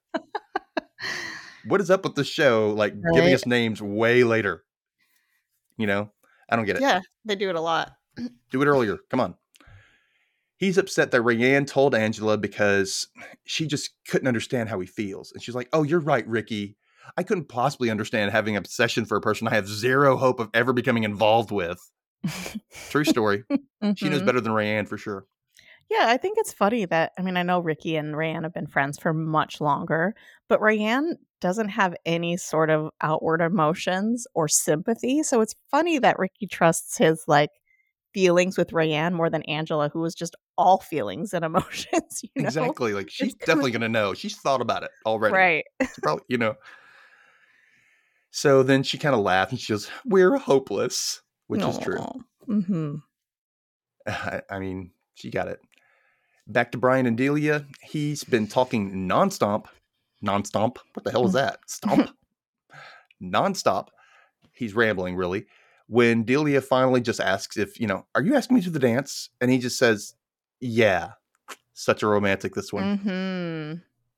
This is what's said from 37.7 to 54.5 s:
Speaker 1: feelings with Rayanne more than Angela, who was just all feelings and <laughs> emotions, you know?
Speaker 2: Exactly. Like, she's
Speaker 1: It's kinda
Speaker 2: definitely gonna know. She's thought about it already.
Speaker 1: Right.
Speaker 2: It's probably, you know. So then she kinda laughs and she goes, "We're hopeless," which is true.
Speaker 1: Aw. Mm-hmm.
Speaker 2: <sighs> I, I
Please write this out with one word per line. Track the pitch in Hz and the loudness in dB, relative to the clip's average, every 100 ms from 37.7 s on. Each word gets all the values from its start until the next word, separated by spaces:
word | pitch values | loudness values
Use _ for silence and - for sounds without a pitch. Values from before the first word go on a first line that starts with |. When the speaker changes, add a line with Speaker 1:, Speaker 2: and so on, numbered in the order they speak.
| _ _ _ _ | _ _ _ _
Speaker 1:
feelings | 202 185 175 180 185 | 2 4 4 2 0
with | 175 | 0
Rayanne | 165 160 151 165 | 2 0 0 0
more | 175 165 | 0 0
than | 160 | -2
Angela, | - 151 160 160 147 | -4 -6 -2 -2 -2
who | 165 | -2
was | 165 - | -6 -6
just | 170 - _ - | -12 -12 _ 2
all | 180 190 | 4 4
feelings | - 151 104 95 196 | 2 -6 -4 -6 -6
and | 175 160 | -4 0
<laughs> | |
emotions, | 170 - - - 349 - - | -2 -2 -10 -4 -4 -4 -14
you | - 277 | -12 -6
know? | - | -4
Speaker 2:
Exactly. | 160 - - 120 | -2 -2 -2 -2
Like, | 101 98 | -4 -6
she's | - 135 | -4 -6
Speaker 1:
It's | - | -4
kinda | - | 0
Speaker 2:
definitely | 160 139 | 2 2
gonna | 113 113 | -2 0
know. | 113 101 | 0 0
She's | 92 202 - | -2 -8 -6
thought | 151 131 | -2 0
about | 117 95 | 0 -4
it | 82 - 113 | -6 -8 -4
already. | 110 107 190 | 0 2 4
Speaker 1:
Right. | 185 156 - _ | 2 2 -4 _
Speaker 2:
It's | 262 - | -6 -4
probably, | - 151 - | -4 -4 -2
you | 123 | -2
know. | 113 107 - - - - - _ _ _ _ _ _ _ _ _ _ _ _ | -2 -4 -14 -20 -20 -20 -20 _ _ _ _ _ _ _ _ _ _ _ _
So | - 147 135 | -2 4 6
then | 131 135 | 6 2
she | 131 - | 2 -2
kinda | 151 123 | 0 2
laughs | 98 92 95 | 4 2 2
and | 127 | -2
she | - | -4
goes, | 107 - - 262 | -4 -4 -12 2
"We're | 196 180 269 | 6 6 4
hopeless," | - 139 - 101 120 - - - _ _ _ | 2 2 2 -4 -4 -4 -6 -8 _ _ _
which | 110 | -4
is | - - | -2 -4
true. | - 92 | -6 -6
Speaker 1:
Aw. | - - - _ - | -8 -12 -18 _ -4
Mm-hmm. | 214 180 175 151 151 - _ _ _ _ _ _ _ _ _ - | -2 -2 -2 -4 -8 -14 _ _ _ _ _ _ _ _ _ -10
Speaker 2:
<sighs> | |
I, | 101 - 95 | -8 -6 -8
I | - | -8